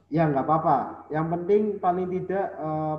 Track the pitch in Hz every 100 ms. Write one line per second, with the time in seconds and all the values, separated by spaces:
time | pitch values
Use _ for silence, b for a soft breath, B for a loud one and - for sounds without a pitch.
0 | _ 156 156 135 147 160 165 131 107 -
1 | - 151 165 175 175 214 214 202 185 180
2 | 180 180 - 196 185 - 156 156 156